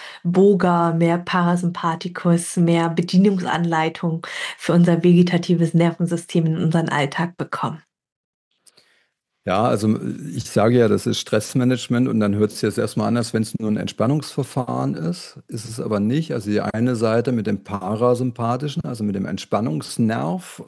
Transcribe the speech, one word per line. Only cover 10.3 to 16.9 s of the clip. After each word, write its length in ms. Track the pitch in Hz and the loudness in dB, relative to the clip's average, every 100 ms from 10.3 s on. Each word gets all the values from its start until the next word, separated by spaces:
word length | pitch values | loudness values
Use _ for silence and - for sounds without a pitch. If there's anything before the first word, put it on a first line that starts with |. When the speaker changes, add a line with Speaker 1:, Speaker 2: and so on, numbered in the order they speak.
| - | -10
Speaker 2:
ich 80 | - | -4
sage 300 | - 107 123 | 0 4 4
ja, 80 | 113 | 4
das 180 | 101 | 2
ist 140 | 113 92 | 0 -4
Stressmanagement 880 | - 107 - 135 123 127 - 120 127 | -2 -2 0 0 0 0 0 0 0
und 140 | 113 | 2
dann 160 | 104 101 | 0 2
hört 160 | 104 | 0
es 80 | - | 0
jetzt 180 | 110 101 | -2 -2
erstmal 300 | 113 - 107 | -2 -2 0
an, 80 | 117 | 0
als 180 | 113 | 0
wenn's 240 | 110 110 - | -2 -4 -4
nur 100 | 110 | -2
ein 40 | 107 | -2
Entspannungsverfahren 1160 | 92 - 110 147 139 - 131 - 123 123 135 | -4 -2 0 0 -2 -6 -4 -4 -4 -4 -4
ist. 460 | 160 165 180 - - - | -4 -6 -6 -10 -20 -14
Ist 160 | - 110 | -12 -10
es 120 | 113 | -8
aber 180 | - 107 | -4 0
nicht. 340 | 104 139 165 | 0 0 -2
Also 160 | 131 101 | -4 -2
die 120 | 104 | -2
eine 340 | 101 110 120 | -2 0 0